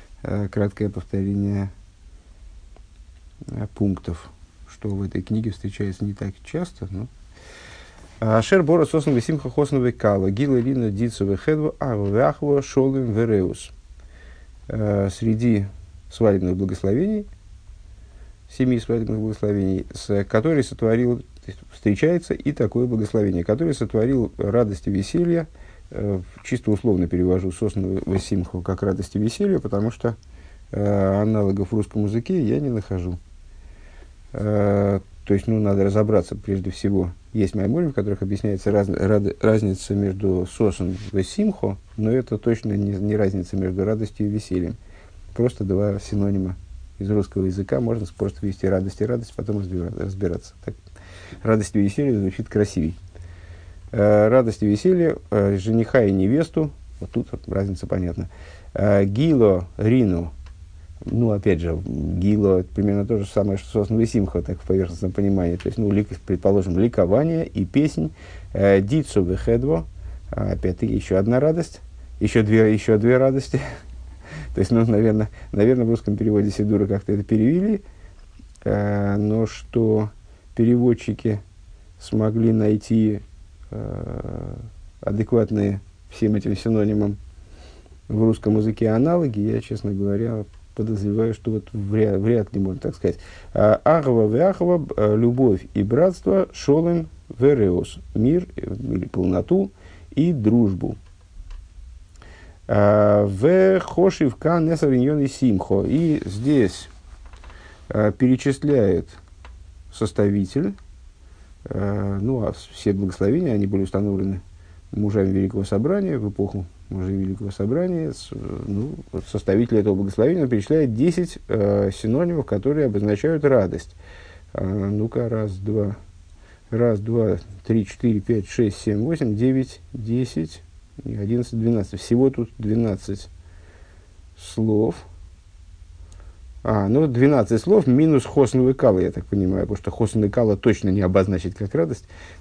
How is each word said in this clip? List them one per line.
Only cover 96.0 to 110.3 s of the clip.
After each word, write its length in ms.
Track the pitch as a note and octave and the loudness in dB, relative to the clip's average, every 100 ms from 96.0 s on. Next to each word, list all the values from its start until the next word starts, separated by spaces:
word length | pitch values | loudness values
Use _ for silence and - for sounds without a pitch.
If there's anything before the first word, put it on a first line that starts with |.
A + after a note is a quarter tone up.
| F#3 F3 F#3+ F#3+ F#3 | 2 2 0 2 0
шолем 560 | - - D3 E3+ E3+ D#3+ - - - | -2 2 2 2 0 -4 -12 -18 2
вереус, 640 | C3+ C3+ G2+ F2+ - - - | 4 6 4 2 -2 -10 -8
мир, 320 | - A#2 F3 F3+ | 0 2 2 -2
э, 200 | - - | -10 -10
или 320 | G#2 - G2+ - | -8 -4 -4 -4
полноту 640 | B2 F#2 F2+ - F#3 G3 - - - - | -2 0 0 2 0 0 -6 -20 -20 -8
и 180 | - E3 | 0 0
дружбу. 640 | D3+ G#2+ A#2 G#2+ F#2 - - - - - - - - - - - - - - - - - - - | 2 2 4 4 0 -6 -8 -14 -20 -20 -20 -16 -16 -18 -20 -20 -20 -20 -20 -20 -20 -20 -18 -2
А, 580 | G#2 G2+ G#2 G#2 G#2 G2+ | 4 6 6 6 4 2
в 540 | F#2+ C#3 F#3 F#3+ F#3+ | 2 4 6 6 4
хошив 560 | - - F#3+ - C#3+ - | 0 2 2 4 0 0
ка 240 | D3+ E3+ | 0 2
несар 340 | D#3+ D#3+ D3 | 0 2 2
иньон 240 | B2+ C3 D3+ | 4 2 2
и 80 | C#3 | 0
симхо. 560 | - B2+ G2 - G2 | 2 2 2 2 0
И 380 | F#2+ C#3 E3+ D3 | 2 2 2 0
здесь, 640 | F#2+ G2+ C3 D3 G2 - - - - - - - - - - - - | -2 -4 2 4 2 0 -14 -20 -20 -20 -20 -20 -20 -20 -20 -20 -6
э, 240 | G#2 G#2+ G2 | 0 0 2
перечисляет 920 | B2+ B2+ C#3+ C3+ D3 C#3 G2 F2 - - - - - - - - - | 2 2 0 -2 2 4 4 2 -2 -14 -20 -20 -20 -20 -20 -20 -20
составитель, 800 | - G#2+ - G2+ | -6 -4 0 0